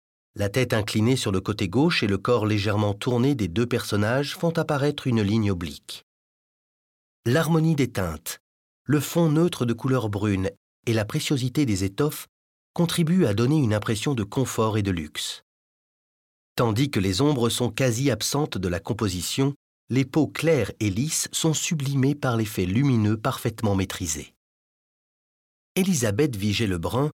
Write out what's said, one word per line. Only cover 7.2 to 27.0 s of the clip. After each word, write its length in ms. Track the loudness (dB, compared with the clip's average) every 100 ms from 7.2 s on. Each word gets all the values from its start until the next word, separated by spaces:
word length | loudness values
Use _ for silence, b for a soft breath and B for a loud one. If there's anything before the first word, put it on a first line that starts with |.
| 0
L'harmonie 500 | 0 2 2 2 2
des 160 | 0
teintes, 480 | -2 -4 -4 -10 -14 _ _ _ _ -2
le 160 | 0
fond 280 | 0 2 2
neutre 360 | 4 2 0 -2
de 80 |
couleur 340 | -2 0 0 0
brune 420 | 0 0 0 -2 -6 _ _ -2
et 60 |
la 100 | 0
préciosité 600 | 0 -2 -2 -2 -2 0 0
des 180 | 0
étoffes 460 | -2 0 -2 -2 -12 _ _ _ _
contribuent 520 | -2 0 2 2 4 2
à 80 |
donner 240 | 2 2 2
une 160 | 2
impression 400 | 0 0 -2 -2
de 100 | -2
confort 540 | -2 -2 -2 0 0 0
et 40 |
de 100 | 0
luxe. 520 | -2 -4 -8 -10 -10 _ _ _ _ _ _ _ _ _ _ _ 0
Tandis 340 | 0 2 0
que 120 | 0
les 180 | 0 2
ombres 300 | 2 2 0
sont 200 | 0 -2
quasi 400 | 0 0 0 0
absentes 480 | 0 -2 -2 -2 -4
de 120 | -2
la 100 | -2
composition, 760 | -4 -2 -2 -2 -4 0 0 -2 _ _ -4
les 140 | 0 0
peaux 220 | 0 0
claires 440 | 0 2 2 0 -2
et 120 | -2
lisses 380 | 0 -2 -4 -4
sont 240 | -2 0 0
sublimées 580 | -2 -2 -2 0 2
par 240 | 2 0 0
l'effet 280 | -2 -2 0
lumineux 520 | 2 2 4 2 2
parfaitement 560 | -2 -2 -4 -2 0
maîtrisé. 640 | 0 -2 -4 -6 -6 -10 _ _ _ _ _ _ _ _ _ _ _ _ _ _
Élisabeth 640 | 0 2 2 2 2 0 0
Vigée-Lebrun 720 | -2 0 0 -2 -2 -2